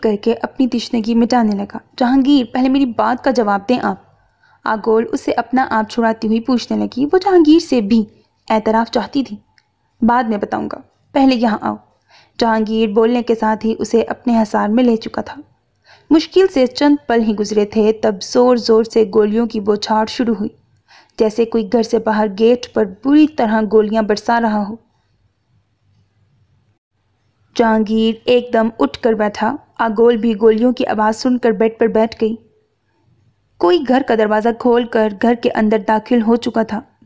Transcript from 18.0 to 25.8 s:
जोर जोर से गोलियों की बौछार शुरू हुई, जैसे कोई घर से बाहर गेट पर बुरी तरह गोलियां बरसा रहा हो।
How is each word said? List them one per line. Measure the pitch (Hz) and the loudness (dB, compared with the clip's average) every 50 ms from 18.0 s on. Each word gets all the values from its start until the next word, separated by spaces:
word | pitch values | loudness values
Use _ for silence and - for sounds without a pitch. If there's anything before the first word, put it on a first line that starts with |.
| - 226 208 180 | 0 -2 -2 -2
जोर | - - - 247 247 247 247 240 | -6 -4 0 2 4 4 4 2
जोर | 202 - 226 220 226 | 2 2 2 2 2
से | 226 - 233 220 | 2 2 0 0
गोलियों | 196 190 220 208 208 208 226 240 226 | 2 2 0 2 2 2 0 -2 -2
की | - 220 | -4 -6
बौछार | 202 208 208 208 - - 220 214 220 220 | -2 -2 -2 -2 -2 -2 -2 -2 -2 -2
शुरू | - - 254 214 226 | -2 -4 -2 -2 -2
हुई, | 190 208 226 - _ _ _ _ _ _ _ _ - _ _ _ - | -2 -4 -8 -10 _ _ _ _ _ _ _ _ -20 _ _ _ 0
जैसे | 226 214 214 - 233 | 0 0 0 0 -2
कोई | 226 226 226 220 190 | -2 0 -4 -4 0
घर | - 240 220 | 0 -2 0
से | 220 - 220 | 0 0 -2
बाहर | 220 220 214 214 214 214 | 0 0 -2 0 0 -2
गेट | 190 190 226 226 247 240 - - - | -2 2 2 2 2 2 -2 -6 -2
पर | 226 220 | -2 -2
बुरी | 190 185 - - 269 285 302 311 285 | -4 -4 -8 -2 2 4 4 4 4
तरह | - - 247 214 220 220 | 2 -2 -2 0 0 0
गोलियां | 220 202 208 220 214 214 220 226 220 202 | 0 2 2 2 2 2 0 -2 0 0
बरसा | 214 208 - - 233 233 | -2 -4 0 -2 0 0
रहा | 226 220 214 208 208 | 0 0 -2 -2 -4
हो। | 196 220 233 _ _ _ _ _ _ _ _ _ _ _ _ _ _ _ _ _ _ _ _ | -6 -10 -14 _ _ _ _ _ _ _ _ _ _ _ _ _ _ _ _ _ _ _ _